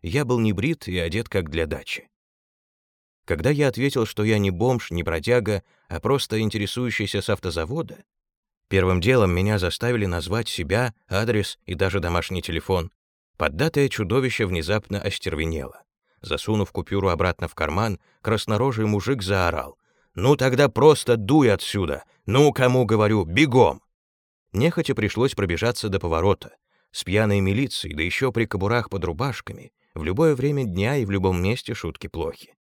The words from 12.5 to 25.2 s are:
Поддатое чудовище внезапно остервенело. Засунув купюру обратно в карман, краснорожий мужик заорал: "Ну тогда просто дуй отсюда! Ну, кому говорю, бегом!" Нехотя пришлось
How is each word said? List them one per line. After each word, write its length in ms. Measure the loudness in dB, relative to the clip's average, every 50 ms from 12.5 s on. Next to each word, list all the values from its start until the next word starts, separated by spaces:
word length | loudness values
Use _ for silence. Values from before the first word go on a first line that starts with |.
| -6 -6 -2 0 -2 -2 -2 -6 _ _ _ _ _ _ _ _ _
Поддатое 500 | _ -4 -2 0 0 -2 0 2 2 0
чудовище 580 | 0 0 -4 -2 0 0 0 0 0 -2 -2 -2
внезапно 560 | 0 0 -2 -2 -2 -2 -2 -2 -4 -8 -4
остервенело. 840 | -4 -4 -6 -4 -6 -6 -4 -2 -2 -2 -4 -4 -6 -10 -14 -20 _ _ _ _ _ _ _ _
Засунув 500 | -6 -6 -6 -4 0 0 0 0 0 0 -4
купюру 340 | -8 -6 -2 -2 0 2
обратно 400 | 0 2 2 0 0 0 -2 -6
в 80 | -8 -4
карман, 420 | -6 -4 -2 0 -2 -2 -2 -4 -6 _ _ _ _
краснорожий 640 | -4 -2 -2 -2 -2 -2 0 0 0 0 0 0 0
мужик 380 | 0 0 0 0 -2 -2 -2 -2
заорал: 540 | -2 0 2 2 2 0 -2 -6 -8 -12 _ _ _ _ _ _ _ _
"Ну 200 | 0 4 4 4
тогда 320 | 4 4 2 4 4 2
просто 480 | 2 4 6 6 6 6 6 2 0 0
дуй 360 | 0 2 4 6 6 6 6
отсюда! 520 | 4 2 0 -4 -2 -2 -2 -2 -4 -6 -10 _ _ _ _
Ну, 280 | 2 4 6 6 6 6
кому 320 | 4 2 4 4 4 4
говорю, 400 | 4 4 4 4 4 4 2 0
бегом!" 560 | 0 2 2 2 6 6 6 6 6 4 -2 _ _ _ _ _ _ _ _ _ _ _ _ _ _ -2
Нехотя 400 | 0 0 2 2 0 -2 -2 0
пришлось 400 | 0 0 -2 0 0